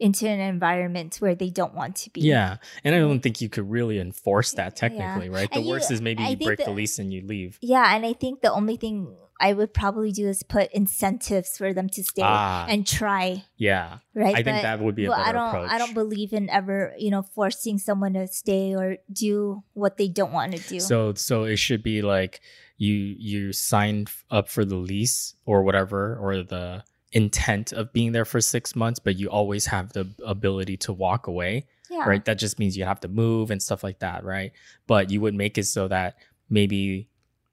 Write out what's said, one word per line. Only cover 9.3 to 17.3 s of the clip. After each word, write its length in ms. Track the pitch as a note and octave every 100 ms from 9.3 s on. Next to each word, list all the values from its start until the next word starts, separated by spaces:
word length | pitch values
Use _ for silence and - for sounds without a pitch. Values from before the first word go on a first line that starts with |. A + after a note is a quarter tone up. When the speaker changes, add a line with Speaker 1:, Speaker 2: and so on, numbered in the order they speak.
| _
Speaker 1:
I 140 | G3
would 200 | G3+ G#3+
probably 360 | - G3+ G#3+ G#3+
do 160 | G3+ G3+
is 160 | F#3+
put 280 | - G#3+ F#3+
incentives 840 | G3+ F#3+ - G3 G3 - G3 F3+ -
for 160 | G3
them 140 | F#3 F#3+
to 120 | G3+
stay 200 | F#3+ -
Speaker 2:
Ah. 420 | G3 G#3+ G3+ F#3 F2
Speaker 1:
and 180 | G#3 G3
try. 580 | - G#3+ G3 F#3 F#3 - _
Speaker 2:
Yeah. 420 | G#2 F#2+ E2+ F#2+ _
Speaker 1:
Right? 200 | A3 G3+
Speaker 2:
I 80 | D3+
think 140 | A#2+ G#3+
Speaker 1:
But, 40 |
Speaker 2:
that 180 | A2+ A2
would 140 | A2
be 100 | G#2
a 40 | G2
Speaker 1:
but 100 | -
I 60 | -
Speaker 2:
better 120 | A#3+
Speaker 1:
don't, 60 | A#3
I 180 | -
Speaker 2:
approach. 140 | - A3+
Speaker 1:
don't 160 | A#3+
believe 380 | A3+ A3 G#3 G#3
in 180 | G#3+ G3+
ever, 440 | G3+ G3 G3 F#3+ C#2
you 120 | G#3
know, 120 | G3+
forcing 560 | F#3+